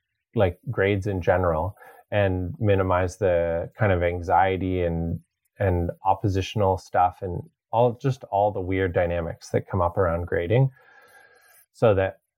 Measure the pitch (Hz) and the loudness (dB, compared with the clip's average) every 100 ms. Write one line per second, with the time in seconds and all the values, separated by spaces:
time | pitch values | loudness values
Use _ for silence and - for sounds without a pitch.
0 | _ _ _ 117 95 - - 113 98 101 | _ _ _ 0 0 -2 -8 0 0 0
1 | 101 95 85 90 90 80 90 - - - | -2 -4 0 0 2 0 -4 -8 -18 -20
2 | - 104 98 92 90 - 107 98 92 90 | -6 0 0 0 -6 -2 2 2 2 0
3 | 92 - 95 87 85 82 - - 104 87 | 0 -2 0 2 0 -2 -6 -2 2 2
4 | 87 87 87 87 95 92 92 92 85 82 | 0 -2 0 2 2 0 -2 -2 0 -2
5 | 82 - _ _ _ - 98 87 85 - | -4 -6 _ _ _ -4 -2 0 -2 -4
6 | 95 95 104 95 92 110 98 92 - 101 | -2 0 0 -2 -2 0 0 0 -2 0
7 | 90 - 95 87 - _ _ 110 123 117 | 0 -2 -8 -8 -10 _ _ 2 2 0
8 | 139 131 - 98 104 98 92 95 95 92 | -4 -4 -4 0 0 0 -2 0 0 0
9 | 87 87 82 - - - - 98 87 - | 0 -2 -4 -8 -4 -4 -2 -2 0 0
10 | 90 85 85 92 87 117 135 - _ _ | 0 0 -2 -4 0 2 2 -2 _ _
11 | _ - _ _ _ _ _ - 117 95 | _ -20 _ _ _ _ _ 0 2 4
12 | 95 - _ | 0 -4 _